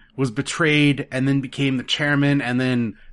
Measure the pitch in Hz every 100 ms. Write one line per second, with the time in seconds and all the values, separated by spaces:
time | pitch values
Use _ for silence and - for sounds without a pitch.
0 | - - 135 107 139 - 160 151 147 139
1 | - 131 135 139 131 - 139 127 120 -
2 | 147 143 143 143 123 123 127 123 117 -
3 | -